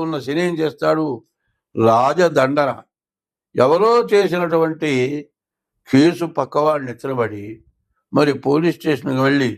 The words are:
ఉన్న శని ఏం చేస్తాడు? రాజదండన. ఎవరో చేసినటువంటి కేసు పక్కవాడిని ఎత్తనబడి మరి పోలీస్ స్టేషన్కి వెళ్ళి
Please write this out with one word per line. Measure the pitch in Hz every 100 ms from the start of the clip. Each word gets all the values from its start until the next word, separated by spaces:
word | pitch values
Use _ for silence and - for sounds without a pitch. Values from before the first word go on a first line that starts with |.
ఉన్న | 160 151 123
శని | 156
ఏం | 180 160
చేస్తాడు? | 156 151 156 156 151 117 _ _ _ _ _
రాజదండన. | 110 113 117 135 160 170 147 131 147 139 107 - _ _ _ _ _ _
ఎవరో | 120 127 170 220 240 190
చేసినటువంటి | 202 185 175 170 165 160 156 151 131 127 147 - _ _ _ _ _ -
కేసు | 135 165 170 165 160
పక్కవాడిని | 131 147 151 151 131
ఎత్తనబడి | 113 139 127 110 104 104 110 _ _ _ _ _
మరి | 143 147 131 135
పోలీస్ | 151 170 -
స్టేషన్కి | 165 131 139 131 139
వెళ్ళి | 143 123